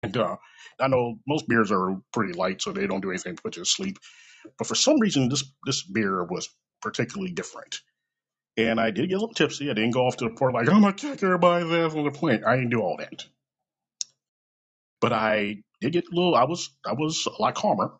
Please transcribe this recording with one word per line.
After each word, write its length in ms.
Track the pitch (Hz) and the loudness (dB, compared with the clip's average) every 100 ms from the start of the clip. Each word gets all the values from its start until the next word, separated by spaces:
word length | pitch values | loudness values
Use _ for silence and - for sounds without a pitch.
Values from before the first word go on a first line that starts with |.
And, 120 | 107 117 | -4 -2
uh, 200 | 107 - - - - - | -2 -4 -14 -20 -20 -2
I 80 | 135 | 2
know 300 | 131 120 110 - | 2 0 -6 -2
most 200 | 151 131 | -2 2
beers 240 | 120 104 | 4 4
are 300 | 101 92 95 - | 2 0 -2 -4
pretty 200 | - 98 | -2 -2
light, 280 | 87 92 95 | -2 -2 -2
so 100 | 104 | -6
they 160 | - 98 | -4 -2
don't 140 | 95 | -2
do 80 | 95 | -2
anything 280 | - - 82 | -6 -6 -10
but 100 | - | -10
just 220 | 87 90 | -6 -4
sleep. 220 | - 95 - - - - - - - | -2 -4 -8 -18 -20 -20 -20 -20 -10
But 100 | - | -4
for 80 | |
some 240 | - - 311 | 2 4 6
reason, 300 | 214 147 127 | 4 4 2
this, 140 | 135 - _ | 0 -4 _
this 180 | 135 135 | -4 -4
beer 400 | - 98 101 95 | -2 -2 0 0
was 260 | 87 90 - _ _ _ | -2 -4 -8 _ _ _
particularly 500 | 110 - 117 202 185 | -8 -4 -4 -4 -6
different. 480 | 165 - - - - _ _ _ _ _ _ _ - | -6 -8 -12 -14 -14 _ _ _ _ _ _ _ -2
And 220 | 113 113 | 0 2
I 120 | 113 | 0
did 180 | 101 175 | 0 -2
get 60 | |
a 40 | 185 | -2
little 140 | 226 | -4
tipsy. 360 | - 147 - 143 | 0 0 0 -4
I 40 | |
didn't 180 | 107 113 | 0 2
go 160 | 127 127 | 2 2
off 100 | - | 0
to 80 | |
the 60 | 117 | -6
port 220 | 113 131 | 0 0
like, 160 | 120 120 | 2 4
I'm 120 | 202 | 6
gonna 120 | 202 | 6
kick 280 | 196 294 269 | 2 -8 -2
everybody's 480 | 196 180 175 175 170 | 0 4 4 4 0
ass 240 | 170 165 | 0 0
on 100 | 156 | 0
the 60 | 147 | -2
plane. 320 | 139 165 110 | 0 0 2
I 100 | - | 2
didn't 160 | 127 123 | 2 2
do 100 | 117 | 0
all 160 | 95 76 | 0 -2
that. 280 | - - - _ _ _ _ _ _ _ - _ _ _ _ _ _ _ _ _ | -8 -12 -18 _ _ _ _ _ _ _ -12 _ _ _ _ _ _ _ _ _
But 140 | 120 | 0
I 440 | 113 110 107 101 104 _ _ | 2 0 0 -2 -6 _ _
did 120 | 127 | -2
get 120 | 175 | -2
a 100 | - | -2
little, 200 | 170 180 | 0 2
I 100 | 131 | 4
was, 260 | 131 - - _ | 2 0 -8 _
I 80 | - | -8
was 340 | - 156 160 - | -4 -2 -2 -6
a 140 | - | -2
lot 140 | 110 | -2
calmer. 360 | - 214 123 113 | 0 -2 0 -2